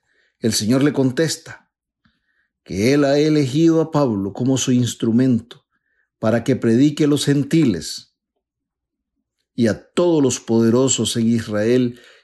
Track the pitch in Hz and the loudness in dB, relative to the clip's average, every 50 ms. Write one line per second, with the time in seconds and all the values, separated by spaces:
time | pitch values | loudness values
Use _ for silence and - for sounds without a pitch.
0 | _ _ _ _ _ _ _ _ - 113 104 - 110 101 127 135 143 147 - - | _ _ _ _ _ _ _ _ -4 -4 -2 -2 -2 0 0 0 0 0 0 0
1 | 131 131 123 - 160 151 - - - - - - _ _ _ _ _ _ _ _ | -2 -2 0 -2 -2 -4 -4 -8 -12 -20 -20 -20 _ _ _ _ _ _ _ _
2 | _ _ _ _ _ _ _ _ _ _ _ _ _ - 82 95 107 127 139 147 | _ _ _ _ _ _ _ _ _ _ _ _ _ -10 -6 -2 0 2 2 2
3 | 143 135 139 147 151 156 151 151 143 127 120 156 165 165 160 160 160 160 160 147 | 2 2 2 2 2 2 2 0 0 0 0 2 2 2 4 2 0 0 0 -2
4 | 143 127 110 98 98 98 98 - 123 131 135 123 - 135 127 123 123 117 - - | 0 0 -2 -2 -4 -6 -6 -4 -2 -2 -2 -2 0 0 0 0 0 -2 -4 -4
5 | - 117 113 120 131 131 123 113 - - - - _ _ _ _ _ _ _ _ | -4 0 2 2 2 2 0 -2 -4 -8 -20 -20 _ _ _ _ _ _ _ _
6 | _ _ _ - - 110 110 117 - - 131 - - 117 113 123 143 151 147 - | _ _ _ -6 -4 -2 -2 -2 0 -2 -2 0 0 0 2 4 2 2 2 0
7 | 156 143 147 139 - 147 143 143 135 - - 165 156 123 95 80 76 - - - | 0 0 0 0 0 0 0 0 0 0 0 2 2 2 0 -2 -6 -10 -14 -16
8 | - _ _ _ _ _ _ _ _ _ _ _ _ _ _ _ _ _ _ _ | -18 _ _ _ _ _ _ _ _ _ _ _ _ _ _ _ _ _ _ _
9 | _ _ _ _ _ _ _ _ _ _ - - 117 110 98 - - _ - - | _ _ _ _ _ _ _ _ _ _ -4 -2 0 0 0 -2 -8 _ -4 0
10 | 175 175 165 156 139 127 - - - - 113 113 117 113 113 127 135 131 - - | 0 2 2 2 2 0 0 -2 -4 -2 0 2 2 4 2 2 2 0 0 -2
11 | 113 107 - 120 113 113 117 113 - - 104 104 107 113 123 127 123 120 120 - | -4 -4 -4 -2 0 0 0 -2 -2 -4 -4 -4 0 0 2 2 0 -2 -4 -10
12 | - - - _ | -20 -20 -20 _